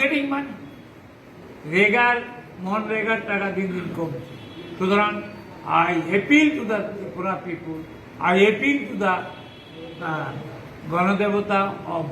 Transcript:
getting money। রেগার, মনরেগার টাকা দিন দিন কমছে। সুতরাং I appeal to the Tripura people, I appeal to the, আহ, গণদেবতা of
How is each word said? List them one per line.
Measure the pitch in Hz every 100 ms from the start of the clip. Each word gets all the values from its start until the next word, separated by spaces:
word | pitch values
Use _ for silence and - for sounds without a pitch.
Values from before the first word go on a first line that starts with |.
getting | 277 302 277
money। | 277 277 196 - - - - - - - - - - 151
রেগার, | 175 208 233 240 240 240 - - -
মনরেগার | 185 208 214 220 214 214 208
টাকা | 202 196
দিন | 180 190
দিন | 180 165 -
কমছে। | 165 139 - - - - - -
সুতরাং | 185 202 208 208 - - - - 156
I | 160 170 165 160 196
appeal | 196 294 302
to | 254 220
the | 214
Tripura | 165 - 190 185 190 180 180
people, | 160 160 160 160 - - -
I | 175 185 208
appeal | 214 277 277 196
to | 190
the, | 196 - - - - - - 160 165 165 170
আহ, | 156 151 - - - - - 156
গণদেবতা | 170 185 196 208 202 202 196 196 175 -
of | 165 147